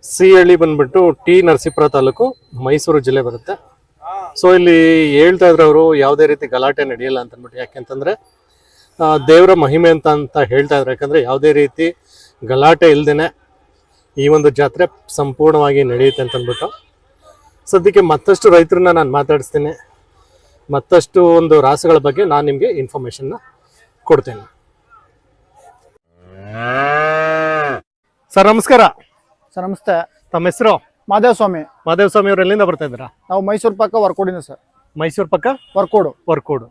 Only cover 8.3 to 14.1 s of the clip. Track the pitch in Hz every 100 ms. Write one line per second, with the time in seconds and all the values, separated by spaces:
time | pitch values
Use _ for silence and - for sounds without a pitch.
8.3 | _ _ _ _ _ _ _ 156 156 135
9.3 | 160 185 180 143 156 170 160 156 151 139
10.3 | 156 127 127 143 143 131 127 139 156 123
11.3 | 135 151 147 143 - 165 175 _ _ _
12.3 | _ 113 131 147 165 170 147 151 147 165
13.3 | _ _ _ _ _ _ _ _